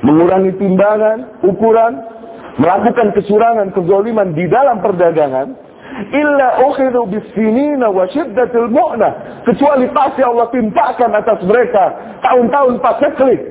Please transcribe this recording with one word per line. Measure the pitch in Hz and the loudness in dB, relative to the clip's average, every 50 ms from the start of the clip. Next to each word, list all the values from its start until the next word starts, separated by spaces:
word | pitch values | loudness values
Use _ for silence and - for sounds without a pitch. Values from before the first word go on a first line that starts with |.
| - 135 | 4 4
Mengurangi | 147 160 170 175 190 190 190 190 185 | 4 4 4 4 2 2 0 0 -2
timbangan, | 190 202 196 185 185 202 208 214 214 214 214 220 226 254 - - - - | -2 -2 0 2 2 2 2 2 2 0 0 0 -2 -6 -14 -12 -2 -2
ukuran, | 190 196 - 214 226 220 226 226 233 254 - - - - - - - - - - - - - 147 | 0 0 2 2 2 4 4 2 2 0 -6 -12 -16 -16 -18 -20 -18 -18 -18 -18 -16 -4 0 0
melakukan | 165 180 196 214 233 - 240 233 208 | 2 2 2 2 0 2 2 0 0
kecurangan, | 185 202 185 - 202 214 226 233 233 226 202 190 185 | 0 -2 -2 0 2 2 4 2 2 0 -2 -2 -2
kezaliman | 202 180 165 196 196 208 233 226 220 202 185 | -4 0 2 2 2 2 0 0 -2 -2 -2
di | 160 147 180 170 | -2 -4 -2 0
dalam | 170 233 277 277 240 208 | 2 2 2 2 0 0
perdagangan, | 175 220 190 170 175 170 165 160 151 139 131 131 135 247 262 - - - - - - - - 254 208 - - | -2 -2 0 2 2 2 2 2 0 0 0 -4 -4 -4 -8 -16 -18 -20 -20 -20 -20 -16 -14 -12 -12 -4 -2
illa | 277 302 294 285 269 269 254 - - 254 | -2 0 0 2 2 2 2 2 2 0
ukhidhu | 285 277 - 269 262 240 247 233 196 | 0 2 0 -2 0 0 -2 -2 -2
bisinina | 190 214 208 - - - 220 214 220 247 285 294 294 269 247 220 | -6 -8 -8 -8 -4 -2 0 0 2 0 0 0 0 0 0 0
wa | 196 190 185 185 | 2 0 -2 0
syiddatil | - 285 339 262 202 214 247 - - 233 233 233 | -2 -4 -6 -4 -2 -2 -2 0 0 -2 -2 2
mu'nah, | 220 294 359 311 262 233 196 156 123 - - - - - - | 2 2 0 0 0 0 0 -2 -2 -4 -14 -16 -16 -6 -2
kecuali | - 247 - 277 285 285 269 254 - | -2 0 2 2 2 2 2 0 0
pasti | - 294 269 277 269 - 262 | 0 0 0 0 0 0 0
Allah | 247 233 233 233 220 | 0 2 0 -2 0
timpakan | - 254 233 214 180 - - 240 254 - 247 226 | -2 -4 -4 -2 0 0 0 0 0 0 0 0
atas | 208 208 - 233 214 - 185 | 0 0 0 0 -2 -2 0
mereka | 180 214 247 240 240 - 202 185 156 - - - - - - - | 0 2 2 2 2 2 2 2 0 -2 -6 -14 -16 -18 -4 -2
tahun-tahun | - 254 247 240 226 269 285 277 254 240 202 | 2 2 4 2 2 2 2 2 2 0 0
paceklik | 196 247 220 - 277 302 - - 262 269 220 147 - - | 0 -2 0 0 -2 -2 0 0 2 2 2 0 -2 -10